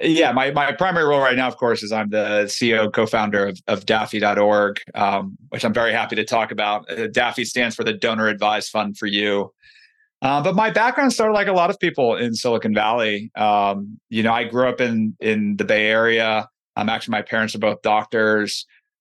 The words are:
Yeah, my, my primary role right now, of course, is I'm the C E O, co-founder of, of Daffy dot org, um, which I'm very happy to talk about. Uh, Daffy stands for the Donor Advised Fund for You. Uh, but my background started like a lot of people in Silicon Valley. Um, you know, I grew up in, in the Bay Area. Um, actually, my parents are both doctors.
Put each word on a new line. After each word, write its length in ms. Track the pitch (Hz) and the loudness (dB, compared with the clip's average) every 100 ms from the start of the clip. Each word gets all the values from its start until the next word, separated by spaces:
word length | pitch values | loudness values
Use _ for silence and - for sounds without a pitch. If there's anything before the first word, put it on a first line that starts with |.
Yeah, 300 | 147 160 151 | 0 2 2
my, 220 | 123 135 | 2 0
my 180 | 143 139 | 0 -2
primary 360 | - 185 170 147 | 0 0 2 2
role 140 | 143 | 4
right 160 | 131 123 | 2 2
now, 120 | 127 | -2
of 80 | - | 0
course, 260 | 120 110 | 0 0
is 80 | 104 | -2
I'm 200 | 110 104 | -4 -2
the 360 | 107 101 104 104 | -2 0 0 0
C 240 | - 120 | 0 2
E 80 | 110 | 2
O, 100 | 107 | 2
co-founder 600 | - 110 113 104 101 101 | 0 0 0 0 0 -2
of, 120 | 95 - | -4 -4
of 180 | 101 | -4
Daffy 360 | - 110 104 107 | 0 0 0 -2
dot 180 | 104 101 | 0 2
org, 400 | 104 104 101 104 - | 4 4 2 -2 -10
um, 420 | - 101 98 98 - - | -2 0 0 -4 -14 -12
which 160 | 117 | -4
I'm 100 | 113 | -2
very 180 | 117 117 | 0 0
happy 220 | 113 104 | 0 -2
to 100 | 107 | -4
talk 280 | 107 113 107 | -2 -2 -2
about. 360 | 107 104 104 - | -2 -2 -4 -6
Uh, 200 | 87 113 | -8 -2
Daffy 360 | 120 120 127 | 0 0 -2
stands 300 | 113 127 117 | -6 -2 -2
for 80 | 117 | -2
the 120 | 117 | -4
Donor 340 | 104 117 110 110 | -2 -2 0 -2
Advised 420 | 101 107 107 - | 0 0 0 -2
Fund 260 | 110 101 104 | -4 -4 -4
for 100 | 107 | -4
You. 460 | 101 104 101 98 _ - - _ _ _ - | -2 0 0 -2 _ -20 -20 _ _ _ -6
Uh, 180 | 135 143 | -2 0
but 140 | 180 | 0
my 160 | 190 220 | 2 2
background 420 | 208 240 269 269 | 2 0 2 0
started 200 | - 214 | 2 2
like 160 | 208 196 | 2 2
a 40 | |
lot 160 | 185 175 | 2 2
of 120 | 196 | 0
people 340 | 175 - 120 | -2 0 0
in 180 | 98 120 | 2 -2
Silicon 400 | 113 123 113 110 | -2 0 0 0
Valley. 600 | 104 107 120 110 104 110 | 0 2 2 0 -2 -6
Um, 640 | - 107 104 101 101 101 107 - | -2 2 4 2 -2 -8 -14 -6
you 140 | 110 | -2
know, 100 | 113 | 0
I 120 | 117 | 0
grew 240 | 120 120 127 | -2 0 0
up 120 | 120 | 2
in, 360 | 123 113 110 - | 0 0 0 -2
in 380 | 110 107 104 101 | -2 0 0 -2
the 80 | |
Bay 240 | 98 107 107 | 0 2 2
Area. 600 | 110 113 113 110 110 104 _ _ 107 | 2 2 2 2 0 -4 _ _ -4
Um, 120 | 107 | -2
actually, 220 | 110 - | -4 -2
my 120 | 107 | -4
parents 340 | - 113 110 107 | -2 -2 -2 0
are 20 | |
both 240 | 107 104 | -2 0
doctors. 840 | 110 107 104 113 110 107 104 - - _ _ _ | 0 0 0 0 2 2 0 -6 -12 _ _ _